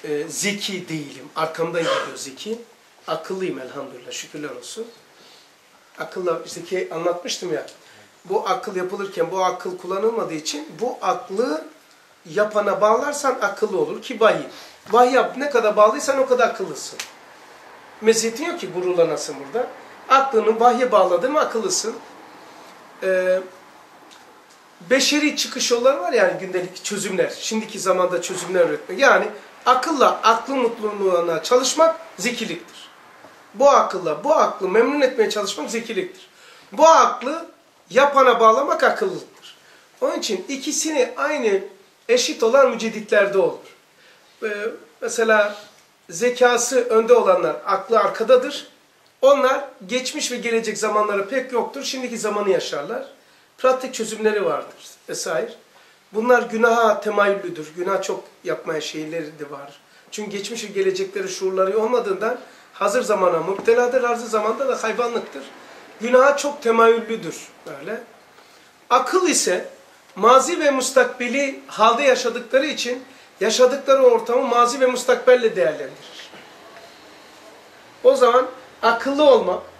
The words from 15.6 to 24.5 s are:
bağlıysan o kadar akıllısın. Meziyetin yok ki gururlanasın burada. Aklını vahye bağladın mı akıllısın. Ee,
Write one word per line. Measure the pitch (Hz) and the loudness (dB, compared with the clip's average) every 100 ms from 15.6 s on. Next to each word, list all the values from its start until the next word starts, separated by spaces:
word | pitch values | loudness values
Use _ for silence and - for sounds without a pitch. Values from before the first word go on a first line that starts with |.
| 214 202 | 2 4
bağlıysan | 214 - - 269 | 4 4 -2 0
o | 254 | 2
kadar | 247 233 | 2 2
akıllısın. | - 165 147 - - - - - - - - - - - - | 0 -8 -8 -12 -12 -16 -16 -20 -20 -20 -20 -20 -20 -20 -2
Meziyetin | 214 220 226 226 | 0 2 -2 -4
yok | 339 - | -8 -8
ki | 180 | -8
gururlanasın | 175 180 170 160 147 - 139 | -6 -2 0 0 0 -8 -12
burada. | 139 226 262 - - - - | -8 -8 -8 -10 -20 -20 0
Aklını | 269 262 220 214 220 | 2 2 0 0 4
vahye | 240 240 254 | 4 4 2
bağladın | 208 180 175 262 | 4 4 2 0
mı | 302 | 0
akıllısın. | 254 226 196 - 214 - - - - - - - - - - - | -2 -2 -4 -4 -6 -10 -18 -20 -20 -20 -20 -20 -20 -20 -20 -8
Ee, | 190 185 185 185 185 - - - - - - - - - _ | -2 0 0 -2 -4 -18 -20 -20 -20 -20 -20 -20 -20 -20 _